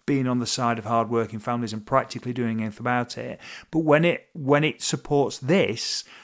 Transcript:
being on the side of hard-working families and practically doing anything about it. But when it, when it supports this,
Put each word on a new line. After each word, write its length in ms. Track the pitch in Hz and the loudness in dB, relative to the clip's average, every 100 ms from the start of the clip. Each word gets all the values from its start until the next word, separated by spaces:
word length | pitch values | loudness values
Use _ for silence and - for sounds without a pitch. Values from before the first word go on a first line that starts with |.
| - | -2
being 220 | 139 127 | 0 2
on 120 | 123 | 0
the 60 | 117 | 0
side 320 | - 120 113 | 0 0 -2
of 60 | |
hard-working 560 | 104 117 110 117 110 110 | 0 0 2 0 0 -4
families 320 | 123 120 117 | -4 -4 -4
and 140 | 110 104 | -6 -2
practically 480 | 131 127 123 127 | 0 0 -6 -6
doing 260 | 123 117 110 | -4 -2 -2
anything 220 | 110 104 | -4 -4
about 360 | 120 123 120 - | -2 -2 -2 -8
it. 220 | 123 82 - - - | -10 -12 -14 -18 -4
But 80 | 160 | 0
when 240 | 156 147 | 4 6
it, 240 | 170 - - | 6 2 -4
when 320 | - 135 143 156 | -6 2 4 2
it 160 | - | -2
supports 560 | - 135 - 143 120 - | -4 -4 0 2 2 -2
this, 680 | 131 185 101 117 - - - - | 0 2 2 -2 -6 -8 -10 -18